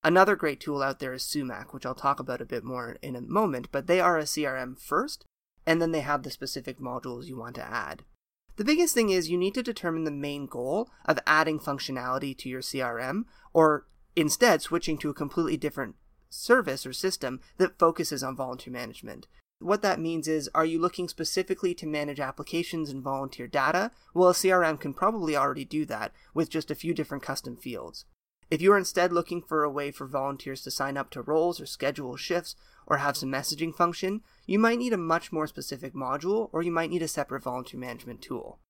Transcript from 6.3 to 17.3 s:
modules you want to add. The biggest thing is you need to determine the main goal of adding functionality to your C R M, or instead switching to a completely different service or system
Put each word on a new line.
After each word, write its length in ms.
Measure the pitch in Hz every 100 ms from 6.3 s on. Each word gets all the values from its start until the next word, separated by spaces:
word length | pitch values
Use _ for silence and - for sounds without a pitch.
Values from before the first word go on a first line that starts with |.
| - 135 139 131 127
modules 480 | 131 123 127 120 117
you 100 | 123
want 180 | 117 117
to 80 |
add. 400 | - 113 73 80 - _ _ _ _ -
The 80 | 208
biggest 280 | 311 339
thing 160 | 240 214
is 220 | 185 160
you 60 | 175
need 180 | 190 202
to 80 |
determine 400 | 233 220 175 160
the 80 | 156
main 340 | 143 143 143 139
goal 440 | 120 123 175 247 - -
of 120 | 156 -
adding 320 | 156 160 156
functionality 800 | - 139 - 131 127 131 135 131
to 120 | 131
your 120 | 127
C 200 | 127 135
R 180 | 127 117
M, 260 | 127 175 233 - -
or 340 | 170 160 151 - _ _ -
instead 460 | 151 - 240 165
switching 360 | - 170 - 151
to 100 | 151
a 40 |
completely 420 | 147 143 - 160 147
different 400 | 147 147 123 - _ _ _
service 560 | - - 254 175 135 131
or 60 |
system 480 | 127 185 - 131